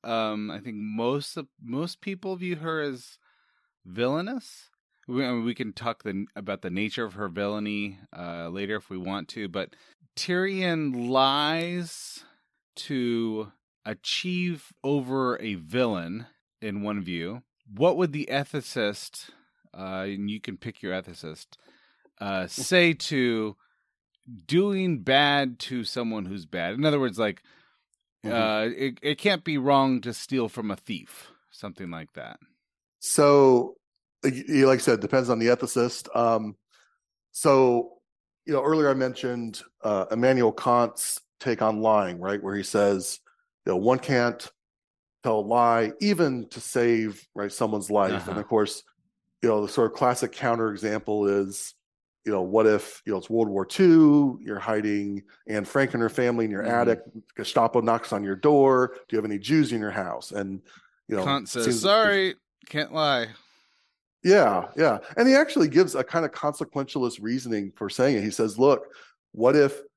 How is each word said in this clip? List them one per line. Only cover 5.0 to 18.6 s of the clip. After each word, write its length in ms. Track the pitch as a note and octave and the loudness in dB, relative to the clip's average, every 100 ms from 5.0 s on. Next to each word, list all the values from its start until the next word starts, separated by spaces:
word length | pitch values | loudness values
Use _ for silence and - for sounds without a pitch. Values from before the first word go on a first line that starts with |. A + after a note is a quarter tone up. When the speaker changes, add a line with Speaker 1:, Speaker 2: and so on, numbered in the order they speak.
| - | -8
Speaker 1:
We, 180 | B2 | -4
I 60 | C3 | -2
mean, 140 | B2 | -2
we 100 | A2+ | -4
can 180 | A2+ A2 | -6 -10
talk 300 | - A#2+ A2+ | -6 -8 -6
the, 240 | G#2+ G2 G#2 | -8 -8 -8
about 280 | - G2 G2 | -12 -10 -8
the 80 | F#2 | -6
nature 340 | F2+ G#2+ - | -6 -6 -6
of 100 | A2+ | -10
her 140 | F#2+ G2+ | -8 -10
villainy, 720 | F2 G2+ G#2+ G#2 G#2 G#2 F#2+ - | -6 -4 -4 -6 -6 -8 -12 -20
uh, 340 | - F2 E2+ E2+ | -16 -12 -10 -10
later 260 | F#2 G2+ | -8 -6
if 160 | G#2+ _ | -8 _
we 80 | F#2 | -10
want 300 | F#2 G2 F2 | -8 -8 -10
to, 180 | A2+ G2+ | -12 -8
but 280 | F#2+ F#2 _ _ _ _ - | -8 -10 _ _ _ _ -12
Tyrion 920 | - F3+ F#3+ F#3+ F#3 E3 D3 B2 A#2+ | -4 -2 -2 -2 -2 -2 -2 -4 0
lies 1160 | C3 C3+ C#3 D3+ E3 E3+ F3 E3+ - - - - _ _ _ _ - | 2 2 2 0 -2 -4 -6 -8 -12 -16 -18 -20 _ _ _ _ -18
to 760 | - C#3 A#2+ A#2 A2+ G#2+ A2 _ _ _ A2 | -6 -2 0 0 -2 -4 -8 _ _ _ -12
achieve 880 | G#2 - - F3+ F3+ F3+ D#3+ - _ | -10 -6 -6 -4 -4 -4 -6 -12 _
over 580 | C3+ D3 B2+ C3+ B2+ A#2+ | -2 -2 0 -2 -2 -2
a 140 | A2 | -6
villain 720 | G2 D#2 A#2+ B2 F#2+ E2+ G#2 A#2+ _ _ _ | -8 -4 0 0 -2 -6 -10 -12 _ _ _
in 220 | A2 G2+ | -10 -6
one 180 | G#2 G#2 | -6 -6
view. 420 | F2 E2+ E2+ A#2+ _ _ A#2+ | -6 -6 -8 -10 _ _ _
What 240 | G#2 E3 E3 | 0 0 2
would 160 | F3+ | -2
the 160 | D3 - | -4 -4
ethicist, 1000 | C#3 C#3+ D3 | -4 -4 -10